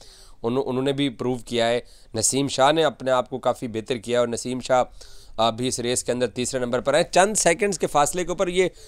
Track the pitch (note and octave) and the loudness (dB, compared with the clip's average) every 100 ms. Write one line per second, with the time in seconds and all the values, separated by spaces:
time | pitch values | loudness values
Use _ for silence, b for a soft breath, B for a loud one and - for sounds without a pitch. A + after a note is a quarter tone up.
0 | B B B B A2+ B2+ C3 B2+ C#3 C#3 | B B B B -2 -2 0 -2 0 0
1 | C#3+ A2 B2 B2+ - A#2 A2+ A#2+ - b | -2 -2 -4 -4 -4 0 2 0 -4 b
2 | b A2 G#2+ C3 C#3 - C3 D#3+ D3+ A#2 | b -2 0 0 0 4 4 6 2 0
3 | C3 B2+ A#2+ B2+ B2 A#2 B2+ A2 G#2 B2 | 0 0 0 -2 -2 -2 -4 -6 -4 -4
4 | A2+ A#2+ A#2+ A2+ B2+ B2+ - B2+ A#2+ B | 0 0 0 -2 -6 -6 0 2 2 B
5 | B B B - A#2 A2 B2+ B2 A#2+ B2 | B B B 0 0 0 -4 -2 -2 -2
6 | - B2 A#2+ B2 A#2+ C3 A#2+ B2 A2+ D3 | -2 -2 -2 -2 -4 -2 -2 -2 2 2
7 | F3 F3 G3+ G3+ A3+ A3+ G3+ F3+ F3 D3 | 4 4 4 4 2 2 0 -2 0 2
8 | D3 F3+ F3 F3+ F3+ F3+ F3 B | 2 0 -4 -2 0 2 0 B